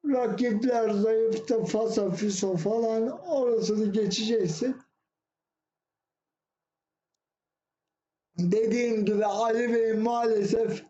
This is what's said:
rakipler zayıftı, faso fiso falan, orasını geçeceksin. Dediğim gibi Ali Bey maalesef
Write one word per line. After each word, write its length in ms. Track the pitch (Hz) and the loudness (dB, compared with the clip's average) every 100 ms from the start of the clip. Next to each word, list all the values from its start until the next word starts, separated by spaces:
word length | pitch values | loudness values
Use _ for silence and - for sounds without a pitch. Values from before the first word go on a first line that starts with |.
| 302 | 0
rakipler 840 | 254 240 185 247 214 247 233 220 | 0 0 0 0 0 0 2 2
zayıftı, 720 | 202 220 220 208 220 - 226 | 2 2 4 2 0 0 0
faso 460 | 175 214 226 220 196 | 0 0 0 0 0
fiso 460 | - 208 190 196 175 | 0 -2 0 -2 0
falan, 520 | 160 226 226 220 226 311 359 | 0 0 0 0 -2 -4 -4
orasını 640 | 294 247 226 185 214 214 | 0 2 2 0 0 0
geçeceksin. 840 | 196 202 - 220 226 175 - 254 262 - _ _ _ _ _ _ _ _ _ _ _ _ _ _ _ _ _ _ _ _ _ _ _ _ _ _ _ _ _ _ _ _ _ _ 175 | 0 0 -2 0 0 0 -2 -4 -4 -10 _ _ _ _ _ _ _ _ _ _ _ _ _ _ _ _ _ _ _ _ _ _ _ _ _ _ _ _ _ _ _ _ _ _ -4
Dediğim 680 | 175 214 226 240 240 220 | 0 2 2 0 0 0
gibi 200 | 202 208 | 0 0
Ali 500 | 208 202 226 226 240 | 0 0 0 0 0
Bey 180 | 233 226 | 0 0
maalesef 920 | 220 226 240 233 214 196 226 214 - - | 0 -2 0 0 0 0 0 -2 -4 -12